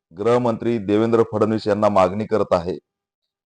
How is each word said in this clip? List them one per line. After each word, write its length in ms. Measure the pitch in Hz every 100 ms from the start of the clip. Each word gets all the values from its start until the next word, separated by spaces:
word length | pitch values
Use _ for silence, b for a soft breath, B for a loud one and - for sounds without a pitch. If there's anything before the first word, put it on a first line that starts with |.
| _
गृहमंत्री 680 | 82 107 123 123 113 117 117
देवेंद्र 460 | 98 104 113 113 113
फडणवीस 360 | 107 107 110 107
यांना 220 | 104 104
मागणी 360 | 98 92 101 107
करत 280 | 107 101
आहे 240 | 92 85 80 - _ _ _ _ _ _